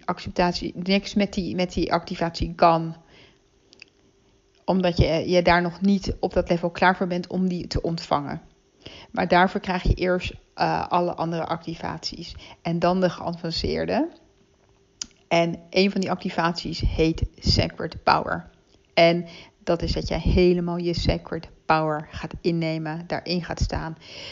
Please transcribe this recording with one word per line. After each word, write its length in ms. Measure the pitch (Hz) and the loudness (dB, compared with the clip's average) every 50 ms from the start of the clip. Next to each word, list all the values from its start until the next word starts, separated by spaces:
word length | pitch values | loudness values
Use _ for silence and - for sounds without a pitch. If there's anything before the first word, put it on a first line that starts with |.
| - | -6
acceptatie, 680 | - 175 - - 202 - - 180 175 175 - - - - | -6 -6 -6 -8 -6 -2 0 2 2 0 -2 -4 -8 -8
niks 380 | - 175 190 196 202 - - - | -6 -2 0 0 0 0 0 0
met 200 | 208 202 190 - | 0 0 0 0
die, 220 | 208 180 160 160 | -4 -4 -4 -2
met 180 | 180 180 180 - | -2 -2 -2 0
die 200 | 180 165 - - | -2 0 0 0
activatie 600 | 170 170 - 180 - 170 165 165 - - 165 170 | 0 -2 -4 -4 -4 -4 -4 -2 -4 -4 -6 2
kan. 400 | - 175 170 165 165 165 165 165 - - _ - - - - _ _ _ _ _ _ _ _ _ - - - _ _ _ _ _ _ _ _ _ _ _ _ _ _ _ | 4 6 6 6 6 2 -2 -6 -10 -16 _ -20 -20 -20 -20 _ _ _ _ _ _ _ _ _ -20 -20 -20 _ _ _ _ _ _ _ _ _ _ _ _ _ _ _
Omdat 320 | - 180 190 180 175 170 175 | 0 0 2 2 2 2 2
je, 320 | 175 147 156 160 - - | 2 2 2 0 0 2
je 120 | 180 180 | 2 4
daar 200 | 175 180 170 175 | 6 6 4 4
nog 200 | 175 170 170 - | 4 0 -2 0
niet 340 | 190 202 202 185 - - - - | 2 2 2 2 0 -2 -4 -4
op 140 | - 190 - | -4 -2 0
dat 160 | 185 175 - | 0 0 0
level 200 | 185 170 175 175 | 0 0 0 -2
klaar 260 | - - 185 180 190 | 0 2 4 4 4
voor 120 | - 196 175 | 4 0 -2
bent 200 | 175 180 175 - | -2 -2 -4 -4
om 200 | - 185 185 185 | -2 -2 -2 0
die 200 | 180 175 - - | -2 -4 -4 -4
te 140 | - - | -4 -2
ontvangen. 600 | - 170 165 165 - - 151 143 143 139 151 165 - - _ _ _ _ _ _ - - - - - - | -2 -2 -4 -4 -2 0 0 0 0 -4 -8 -10 -12 -16 _ _ _ _ _ _ -20 -20 -20 -20 -20 -8
Maar 160 | - - 185 180 | -4 -2 0 4
daarvoor 340 | 185 175 185 196 - 202 | 4 6 6 4 2 -2
krijg 220 | - 190 180 180 - | -4 -4 -4 0 2
je 100 | - - | 2 2
eerst, 400 | - 175 185 180 180 - - - - _ _ _ | 2 2 0 0 0 -2 -6 -10 -12 _ _ _
eh, 340 | - 170 165 160 160 - - | -2 -2 0 0 -2 -2 0
alle 260 | - 175 175 175 - | 0 0 2 0 -2
andere 320 | - 160 165 170 165 160 | -4 -4 -4 -4 -4 -4
activaties. 920 | - 165 170 - 170 165 - - - 151 165 - - - - 170 - - - - - - - | -4 -6 -6 -6 -8 -10 -8 -8 -8 -8 -8 -10 -10 -10 -12 -14 -14 -16 -18 -18 -20 -18 -8
En 180 | - 170 170 170 | -4 -2 0 2
dan 220 | 175 175 180 185 | 2 2 4 4
de 80 | 185 175 | 2 2
geavanceerde. 1000 | - - - 170 175 170 - 165 165 - - 151 156 160 165 170 180 226 311 339 - - _ _ _ _ _ _ _ _ _ _ _ _ _ _ _ - - - _ _ _ - | 0 -2 -6 -8 -6 -6 -6 -6 -6 -4 -4 -2 -2 -2 -2 0 0 0 0 -2 -4 -12 _ _ _ _ _ _ _ _ _ _ _ _ _ _ _ -16 -16 -16 _ _ _ 0
En 320 | 175 170 170 170 165 - - - | 2 2 2 2 -2 -4 -8 -2
een 220 | - 185 196 202 | 2 2 2 2
van 100 | 196 202 | 2 0
die 100 | 185 - | -2 -2
activaties 680 | 180 180 - 185 - - 165 170 170 - - - 160 - | -2 -4 -4 -4 -2 0 0 0 0 -2 -6 -8 -4 -2
heet 440 | - - - - 160 160 165 - - - - - | -2 0 2 2 2 0 0 -2 -4 -6 -6 -2
Sacred 640 | - - - - 170 170 - - - 165 - - - | 0 2 2 2 2 0 -2 -6 -8 -8 -8 -2 2
Power. 460 | - 143 156 - - - 170 170 - - _ _ _ _ _ _ _ _ | 2 2 4 2 -2 -6 -6 -8 -10 -18 _ _ _ _ _ _ _ _
En 320 | - 170 170 170 175 175 - - - - - _ _ _ | 6 6 6 6 2 -2 -6 -12 -20 -20 -20 _ _ _
dat 180 | - 170 165 | -2 0 0
is 100 | 165 165 | 0 -2
dat 160 | - 160 - - | -2 -2 -4 -4
jij 120 | - 165 | -4 -2
helemaal 580 | 165 - - 185 180 180 180 175 175 175 170 175 | 0 2 4 6 6 6 6 4 2 -2 -2 -2
je 160 | 175 170 165 | -2 -2 -2
sacred 560 | - - - 170 170 - - 170 165 - - - - _ | 0 0 0 0 0 -2 -6 -8 -8 -10 -12 -18 -6 _
power 420 | - 160 156 156 156 151 147 151 - | 2 2 4 4 2 0 -2 -4 -8
gaat 220 | - - - 156 - - | -12 -12 -12 -10 -10 -4
innemen. 600 | - 175 170 165 165 160 160 160 160 156 156 170 175 175 | -2 -2 0 0 0 -2 -2 -4 -4 -6 -8 -8 -8 -6
Daarin 360 | 180 - - - 175 180 165 | -6 -6 -4 -4 -4 -4 -4
gaat 160 | - - - | -4 -4 -2
staan. 380 | - - - - 156 160 160 - - - - - - - | -2 -2 -2 -4 -6 -8 -10 -12 -16 -18 -18 -16 -16 -16